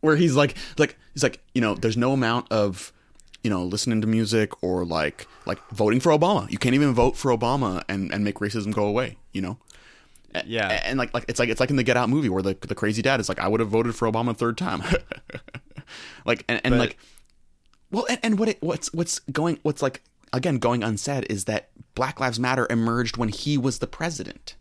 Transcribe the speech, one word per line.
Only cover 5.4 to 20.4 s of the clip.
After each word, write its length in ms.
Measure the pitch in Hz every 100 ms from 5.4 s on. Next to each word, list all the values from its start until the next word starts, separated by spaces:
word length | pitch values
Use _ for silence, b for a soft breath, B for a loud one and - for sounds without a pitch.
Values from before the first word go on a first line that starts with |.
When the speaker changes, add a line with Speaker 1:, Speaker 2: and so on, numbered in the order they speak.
| -
Speaker 1:
like, 140 | 95 -
voting 300 | 104 107 120
for 120 | 170
Obama. 380 | 151 170 208 98
You 60 | -
can't 180 | 127 135
even 180 | 147
vote 220 | 123 123 -
for 180 | 139 117
Obama 480 | 120 139 117 92 -
and, 240 | 98 95
and 100 | 101
make 120 | 104 101
racism 380 | 101 110 104
go 120 | 104 104
away," 320 | 107 123 107 -
you 80 | -
know? 160 | 92 104 _ B B B B B B -
A-, 80 | -
Speaker 2:
Yeah. 220 | 113 98
Speaker 1:
a-, 160 | 107 -
and, 140 | 131
like, 140 | 123
like, 120 | 120 -
it's 120 | 120
like, 100 | 123
it's 100 | 110
like 100 | 127
in 60 | 139
the 60 |
Get 140 | 120 120
Out 120 | 117
movie 200 | 139 135
where 140 | 92
the, 120 | 95 95
the 140 | - 104
crazy 260 | 104 107
dad 180 | 117 135
is 80 | 101
like, 100 | -
"I 80 | 95
would 120 | 110
have 100 | 110
voted 260 | 110 120 113
for 140 | 113
Obama 200 | 110 120
a 20 |
third 240 | 113 117 117
time." 260 | 180 92 -
<laughs> 60 | 170 - - - - - - - - - B B B -
Like, 180 | 117 -
and, 100 | 120 131
and 80 |
Speaker 2:
But 60 | 127
Speaker 1:
like, 180 | 120 - B B _ _ _ _ _ _ _
well, 160 | 196 247
and, 100 | 240
and 160 | 220 202
what 100 | 226
it, 80 | 208
what's, 300 | 160 - -
what's 260 | 165 170 - -
going, 280 | 135 165 160
what's, 180 | 156 147
like, 200 | 135 - _ _ _
again, 240 | 127